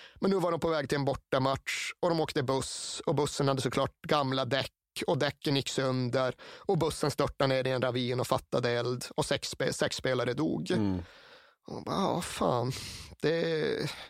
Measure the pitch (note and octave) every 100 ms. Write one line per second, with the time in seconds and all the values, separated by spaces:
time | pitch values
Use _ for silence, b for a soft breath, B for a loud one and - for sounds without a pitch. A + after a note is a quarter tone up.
0 | B B G3 F#3+ F3 E3 E3 D#3+ C#3 C#3+
1 | C#3 C3+ - C#3 C3 C3+ - - - -
2 | F3 E3 D3+ D3+ B2+ C3+ - - - -
3 | - D3 D3 - C#3 C3+ C3 - C3+ -
4 | - D3+ C3 C3 B2+ C3+ - - _ -
5 | - D#3 C#3+ - D#3 C#3 - - C3+ B2+
6 | B2 C3 B2+ - - - - F3+ D#3 -
7 | D3+ - C#3 - C#3 C3 C3 C3 B2+ B2
8 | A#2+ B2 A#2+ B2+ - - B2 A#2+ A#2+ B2+
9 | - - D3 C#3 - - C3+ - D3+ -
10 | C3+ B2+ B2 B2+ D#3 - F#3 A2+ G2+ F#2
11 | F2 B B B B B - A2+ - -
12 | F#3+ C#3+ - - F#3 B2 B2 C3+ B B
13 | B - D3 E3 E3 D#3 D3+ - D3 B
14 | B